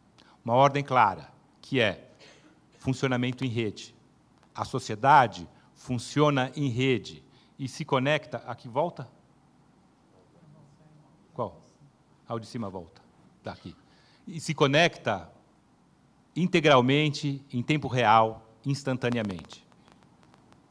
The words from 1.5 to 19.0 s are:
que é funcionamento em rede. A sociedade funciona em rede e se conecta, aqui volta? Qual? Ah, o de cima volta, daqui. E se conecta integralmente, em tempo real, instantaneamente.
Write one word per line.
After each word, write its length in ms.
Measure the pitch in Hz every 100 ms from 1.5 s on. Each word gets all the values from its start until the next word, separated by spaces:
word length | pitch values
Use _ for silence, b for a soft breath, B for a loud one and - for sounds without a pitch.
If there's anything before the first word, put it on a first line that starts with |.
| _
que 180 | - 131
é 300 | 107 90 - b b b b _ _ _
funcionamento 680 | - 127 135 123 123 123 131
em 20 |
rede. 460 | 117 110 - - - _ _ _ _ _
A 120 | - 107
sociedade 840 | 131 - 107 135 147 120 90 85 b b
funciona 760 | _ - 123 - 143 147 139 131
em 140 | 151 143
rede 560 | 117 135 117 - 76 - b b -
e 100 | 131
se 160 | -
conecta, 540 | 156 135 131 151 - 117
aqui 280 | - 120 127
volta? 420 | 120 170 - 123 - _ _ _ _ _ _ _ _ _ _ _ _ - 151 - _ - - _ _ _
Qual? 300 | - 107 - - _ - _ _ _ -
Ah, 60 |
o 40 | 117
de 60 | 107
cima 220 | 123 101
volta, 320 | 92 82 - _ _ _ _
daqui. 320 | - - 90 - b b b b -
E 140 | 160
se 120 | -
conecta 760 | 147 143 143 175 - 127 98 85 - _ _ _ _ _ _ _ _ _
integralmente, 1080 | - 175 170 151 135 123 143 151 143 147 139 -
em 100 | 123
tempo 240 | 120 143 135
real, 640 | 127 113 113 110 110 - _
instantaneamente. 1000 | 139 139 - 127